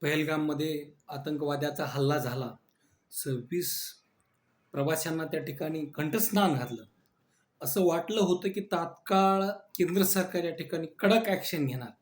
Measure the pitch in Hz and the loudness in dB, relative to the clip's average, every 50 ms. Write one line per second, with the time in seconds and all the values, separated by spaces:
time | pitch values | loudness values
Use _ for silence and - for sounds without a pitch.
0 | - 147 151 156 151 151 156 151 151 151 147 139 151 156 156 147 147 - - _ | 0 0 2 2 2 0 0 0 0 0 0 0 0 -2 -2 -4 -6 -10 -16 _
1 | _ - 147 135 131 156 151 143 147 143 143 139 147 147 147 - 160 143 - 143 | _ -12 -12 -8 -6 -4 -4 -2 -2 -2 -2 -2 -2 -4 -4 -4 -6 -4 0 0
2 | 139 139 147 147 - 123 123 131 127 117 - - _ _ _ _ _ _ _ _ | 2 2 2 2 0 -2 -4 -4 -6 -8 -10 -14 _ _ _ _ _ _ _ _
3 | _ _ - - - 139 131 123 117 120 175 175 175 - - - - - - - | _ _ -10 -8 -4 -4 -4 -4 -4 -4 -4 -4 -2 -2 -4 -6 -8 -10 -12 -16
4 | _ _ _ _ _ _ _ _ _ _ _ _ _ _ - 139 139 147 160 156 | _ _ _ _ _ _ _ _ _ _ _ _ _ _ -4 -2 -2 0 0 -2
5 | - 165 160 160 160 156 165 156 143 - 143 - 160 156 160 160 151 143 - - | -2 -2 -4 -4 -4 -4 -6 -6 -6 -6 -6 -6 -6 -4 -4 -4 -6 -6 -6 -4
6 | 151 156 147 220 202 - - 196 202 180 151 127 123 - 120 113 - - _ _ | -2 -2 0 0 0 2 4 4 4 4 2 0 -2 -4 -8 -10 -12 -16 _ _
7 | _ _ _ _ _ _ _ _ _ _ _ _ - 143 - 202 190 175 165 165 | _ _ _ _ _ _ _ _ _ _ _ _ -6 -2 0 2 4 4 4 2
8 | - - 214 220 202 175 180 180 - 196 190 208 196 - - 170 165 170 - - | 0 0 2 2 4 4 2 2 0 -2 -4 -4 -4 -2 -2 -2 -2 -4 -8 -12
9 | _ - 196 190 196 190 190 190 190 196 202 - - _ - - 175 170 175 196 | _ 2 4 6 6 6 4 4 2 0 -4 -6 -10 _ -2 0 0 2 4 4
10 | 190 185 - 196 180 - - 175 170 170 160 - 165 - - 165 165 160 - - | 4 4 4 2 0 0 -2 -2 -2 -2 -4 -6 -8 -6 -6 -6 -6 -8 -4 2
11 | - 196 220 226 226 208 190 - - - - 160 147 135 123 131 123 117 - _ | 4 6 6 6 4 2 0 0 -2 -2 -2 -2 -2 -2 -2 -4 -8 -10 -14 _